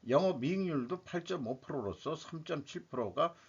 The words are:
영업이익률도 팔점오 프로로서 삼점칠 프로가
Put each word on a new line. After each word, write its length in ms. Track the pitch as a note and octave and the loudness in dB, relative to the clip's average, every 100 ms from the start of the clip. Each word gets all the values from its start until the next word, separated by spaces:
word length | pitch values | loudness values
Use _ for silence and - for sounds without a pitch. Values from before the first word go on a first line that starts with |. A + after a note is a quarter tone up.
| A#2 | 4
영업이익률도 960 | C3+ F#3 D3 C3 F#3+ F#3 D3 A#2+ F3+ | 6 6 2 0 2 2 0 0 -4
팔점오 560 | - F3 E3 F3 A#2 B2+ | -4 -4 -2 -4 -2 -4
프로로서 560 | - D3 G2+ F2 C#3 D#3+ | -4 -2 -2 -4 -4 -4
삼점칠 720 | - D#3+ D#3 D3+ D3 F3 - | -6 -10 -4 -4 -4 -10 -6
프로가 480 | B2 G#2+ F#2 E3 - | -2 0 2 2 2